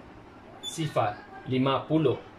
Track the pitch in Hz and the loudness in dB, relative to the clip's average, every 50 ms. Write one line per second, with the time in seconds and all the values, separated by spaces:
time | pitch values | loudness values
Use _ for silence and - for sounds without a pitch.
0 | - - - - - - - - - - - - - - - 165 156 - - 135 | -20 -20 -20 -20 -20 -20 -20 -20 -20 -20 -18 -14 -12 -10 -6 -6 -6 -2 0 0
1 | 113 104 - - - - - - - 123 127 127 131 135 131 127 - - 151 160 | 0 0 -2 -6 -12 -16 -18 -14 -4 -2 0 2 4 2 2 0 2 2 2 4
2 | 156 127 107 - - - - | 4 4 2 0 -4 -12 -20